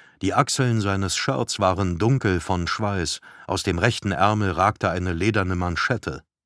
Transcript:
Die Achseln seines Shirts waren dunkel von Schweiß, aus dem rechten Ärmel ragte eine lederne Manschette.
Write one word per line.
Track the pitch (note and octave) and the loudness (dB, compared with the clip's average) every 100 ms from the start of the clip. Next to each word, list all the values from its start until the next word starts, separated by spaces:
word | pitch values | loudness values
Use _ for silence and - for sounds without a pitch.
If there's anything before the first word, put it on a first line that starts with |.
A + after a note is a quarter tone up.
| - _ | -20 _
Die | F#2+ | 0
Achseln | A#2+ D#3 - B2 A2+ | 2 0 2 2 2
seines | G2+ G2 F#2+ - | 0 0 0 -2
Shirts | - C3+ A#2 - | -2 -2 -4 0
waren | F#2+ F#2 F#2 E2+ | 2 2 0 0
dunkel | A2 C3+ G#2+ F2+ | 2 2 2 0
von | - F2+ E2+ | 0 -2 -2
Schweiß, | - G#2 G2 E2 - - - - | -4 -2 -2 -4 -6 -12 -20 -6
aus | G2 | -2
dem | - F2 | 0 2
rechten | A2 - G2+ | 2 0 -4
Ärmel | D#2 G2+ G#2+ G2 | 2 2 2 0
ragte | E2+ G2 - G2 | 2 0 2 -2
eine | F2 F2+ | -2 -2
lederne | E2+ G2+ G#2+ F#2 F2+ | 0 0 2 0 0
Manschette. | F2 E2 - B2+ - C2+ - _ | -2 -2 -2 -2 -4 -8 -14 _